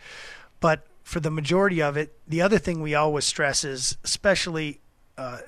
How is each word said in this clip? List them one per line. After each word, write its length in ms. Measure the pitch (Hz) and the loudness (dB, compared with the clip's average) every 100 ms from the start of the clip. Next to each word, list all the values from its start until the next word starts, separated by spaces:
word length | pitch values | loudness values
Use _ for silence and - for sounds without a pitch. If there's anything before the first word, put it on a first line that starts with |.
| - - - - - - | -20 -18 -18 -18 -20 0
but 260 | 165 156 - - | 2 2 -2 -20
for 160 | - 170 | -8 -4
the 100 | 156 | -2
majority 500 | 156 143 180 196 170 | -2 2 2 4 2
of 140 | 147 143 | 2 0
it, 220 | 151 - - | -4 -8 -6
the 140 | 165 | 0
other 160 | 190 208 | 4 4
thing 240 | - 165 | 2 -4
we 140 | 156 147 | 0 2
always 280 | 156 147 - | 2 2 0
stress 380 | - 143 131 | 0 0 0
is, 320 | 147 131 127 - | -2 -4 -4 -4
especially, 760 | - - 202 185 180 160 151 - _ _ _ - | -4 0 2 2 0 -4 -6 -8 _ _ _ -12
uh, 200 | 127 123 | -10 -12